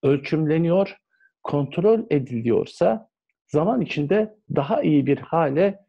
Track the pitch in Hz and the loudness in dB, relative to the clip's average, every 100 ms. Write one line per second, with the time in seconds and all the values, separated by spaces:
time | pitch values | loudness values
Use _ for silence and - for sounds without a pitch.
0 | 135 143 143 156 156 160 165 180 196 - | 2 0 0 -2 0 0 2 0 0 -6
1 | _ _ _ _ - 143 135 156 196 220 | _ _ _ _ -4 -4 -2 0 2 2
2 | 226 147 127 123 113 104 - - 175 110 | 2 -2 -2 -4 0 0 0 0 0 0
3 | - _ _ _ _ 147 175 247 165 - | -8 _ _ _ _ -2 0 -2 -4 -4
4 | 147 196 214 - _ - 143 220 170 147 | 0 0 -2 -8 _ -4 -2 -2 2 2
5 | 131 139 - 160 156 139 196 196 | 2 -2 -2 -2 0 0 0 -2